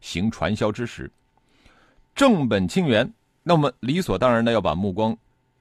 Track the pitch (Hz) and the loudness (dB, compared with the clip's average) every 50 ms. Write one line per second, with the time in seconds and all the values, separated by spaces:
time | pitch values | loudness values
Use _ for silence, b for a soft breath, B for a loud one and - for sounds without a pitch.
0 | - - - 85 98 113 - - 80 87 107 - 113 107 107 120 120 113 - - | -14 -10 -6 -4 -4 -4 -4 -2 -4 -4 -2 -2 -2 -2 -2 -4 -8 -10 -10 -12
1 | 64 - - _ _ _ _ _ _ b b b b b b b b b b b | -16 -16 -18 _ _ _ _ _ _ b b b b b b b b b b b
2 | b b - - 277 262 214 165 139 113 107 98 92 87 - 190 180 143 110 104 | b b 0 2 4 4 4 4 2 0 0 0 0 0 0 0 0 2 2 2
3 | 127 214 - _ _ _ _ _ - 165 175 151 147 139 - _ - 123 156 185 | 0 -2 -6 _ _ _ _ _ -2 2 2 2 2 0 -2 _ -4 -2 -2 -2
4 | 180 - 95 92 127 127 117 113 117 117 117 107 90 85 76 90 101 101 90 104 | -2 -2 0 2 2 2 2 2 2 2 2 0 0 0 -2 -2 -2 -4 -2 -2
5 | 110 113 117 - _ _ _ _ _ _ _ _ | -2 -2 -2 -6 _ _ _ _ _ _ _ _